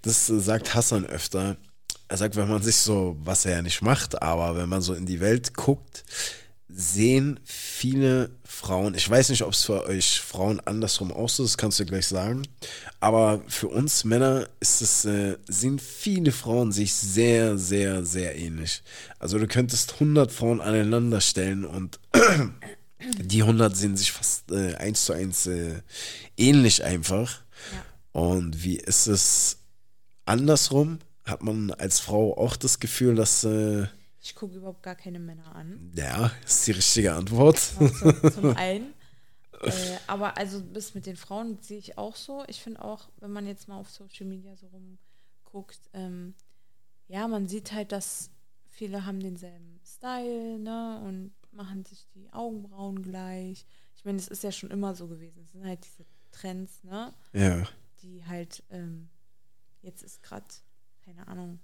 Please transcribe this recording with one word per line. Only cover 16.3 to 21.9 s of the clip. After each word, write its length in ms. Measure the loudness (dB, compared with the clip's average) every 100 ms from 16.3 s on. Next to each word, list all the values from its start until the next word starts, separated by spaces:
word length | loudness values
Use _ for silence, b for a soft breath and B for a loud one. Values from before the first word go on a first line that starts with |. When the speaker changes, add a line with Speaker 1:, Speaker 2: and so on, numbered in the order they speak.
Speaker 1:
Frauen 400 | 2 0 2 2
sich 200 | 2 0
sehr, 640 | 0 0 4 6 6 4 2
sehr, 480 | 0 2 2 0
sehr 320 | -2 -4 -4 -6
ähnlich. 460 | -8 -6 -6 -6 B B B B
Also 180 | -2 0
du 80 | 2
könntest 540 | 2 2 0 -2 2
hundert 320 | 4 6 4
Frauen 280 | 2 0 2
aneinander 600 | 2 2 4 4 4 4
stellen 440 | 2 2 0 -2
und 340 | -4 -6 -8